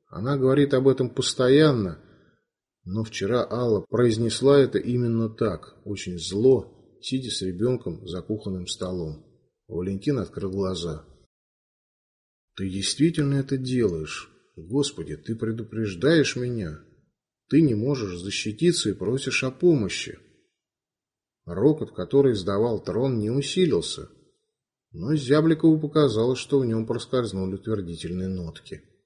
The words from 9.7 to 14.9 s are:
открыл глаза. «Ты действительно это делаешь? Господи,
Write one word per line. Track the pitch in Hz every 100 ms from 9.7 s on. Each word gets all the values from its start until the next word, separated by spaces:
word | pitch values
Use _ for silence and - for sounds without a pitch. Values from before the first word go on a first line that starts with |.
| 82 92 98 147 135
открыл | 90 - 98
глаза. | 98 92 87 85 76 - - _ _ _ _ _ _ _ _ _ _ _ _ _ -
«Ты | 95
действительно | 98 - - 165 165 143 139
это | 135 135
делаешь? | 127 127 107 82 78 - - _ _ -
Господи, | 82 131 139